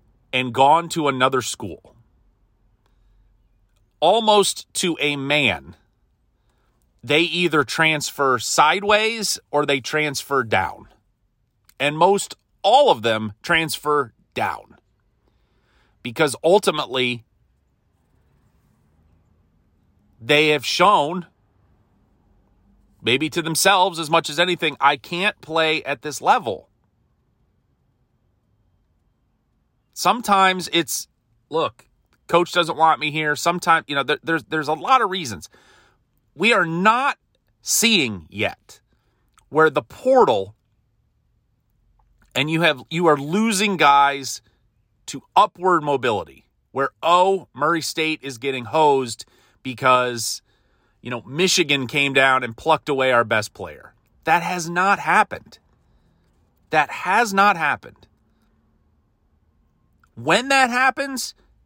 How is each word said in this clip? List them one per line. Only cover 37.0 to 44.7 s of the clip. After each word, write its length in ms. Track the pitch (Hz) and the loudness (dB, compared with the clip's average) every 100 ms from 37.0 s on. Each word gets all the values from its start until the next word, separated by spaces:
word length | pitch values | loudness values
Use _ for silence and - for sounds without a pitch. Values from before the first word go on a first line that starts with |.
| 277 - _ _ _ _ | -2 -6 _ _ _ _
seeing 640 | - - 226 208 123 95 78 | -6 -2 2 2 0 -6 -14
yet 520 | 101 98 - _ - _ _ _ _ _ _ _ | -8 -8 -8 _ -20 _ _ _ _ _ _ _
where 220 | 147 156 | 2 2
the 100 | 143 | 2
portal 720 | 117 - 254 269 175 107 98 - _ _ _ _ _ _ _ _ _ _ _ _ _ _ _ _ _ | -6 -4 2 4 4 2 -2 -12 _ _ _ _ _ _ _ _ _ _ _ _ _ _ _ _ _
and 160 | 127 147 | -6 -2
you 120 | 160 | 0
have, 200 | 170 135 - | 0 -2 -6
you 180 | 165 175 | 0 2
are 100 | 147 | 2
losing 600 | 143 196 226 190 214 180 | 0 -2 0 0 -2 2
guys 640 | 147 143 143 139 131 - - _ _ | 4 6 4 0 -8 -14 -16 _ _